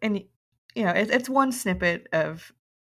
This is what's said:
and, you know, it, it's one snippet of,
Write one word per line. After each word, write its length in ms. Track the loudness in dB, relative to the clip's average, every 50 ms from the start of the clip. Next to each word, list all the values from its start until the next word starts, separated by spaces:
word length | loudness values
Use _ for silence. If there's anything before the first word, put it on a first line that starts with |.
and, 220 | -4 -2 -2 -4 -6 -10 _ _ _ _ _ _ _ -12 -6
you 80 | -2 0
know, 60 | 0
it, 180 | 2 2 2 2
it's 200 | 0 0 0 0
one 220 | 2 2 2 2
snippet 560 | 0 -2 -2 -2 0 0 2 0 0 -2 -4 -2 0
of, 400 | 0 0 -2 -4 -10 -14 -20 -20 _ _ _ _ _ _ _ _